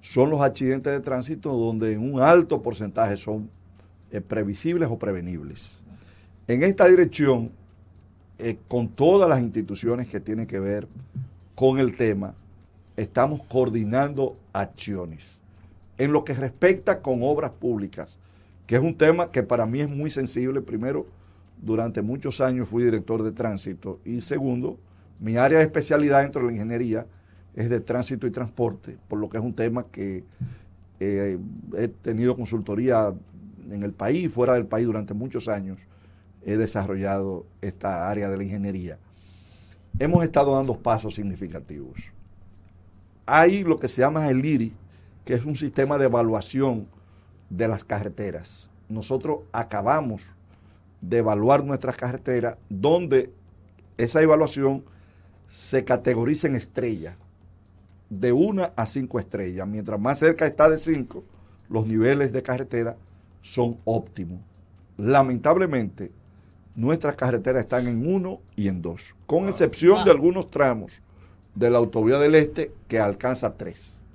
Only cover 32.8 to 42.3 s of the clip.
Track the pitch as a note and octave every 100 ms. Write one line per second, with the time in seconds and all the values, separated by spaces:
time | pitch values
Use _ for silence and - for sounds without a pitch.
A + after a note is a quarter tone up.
32.8 | B2 A#2 G#2+ F#2 - - - - - G2+
33.8 | G2+ - G2+ D3+ F3 A2+ B2 B2 G#2 A2
34.8 | A#2+ A2 G#2 G2+ B2+ B2+ - G#2 F#2+ F#2
35.8 | - _ - - _ _ - G#2+ A2 G#2+
36.8 | G2 F#2+ G2 G2 G2 F#2 - - G#2 F#2
37.8 | G2+ F2+ F2+ G#2 G2+ G2 G2 G2+ G2 F#2+
38.8 | F2 D2 - _ - - - - - -
39.8 | - - C#3+ F3 E3 D#3 C#3+ C3+ C3+ A2
40.8 | - A2 A2 G2 G2+ F2+ F#2+ E2 C2+ D2
41.8 | C2 C2 - - -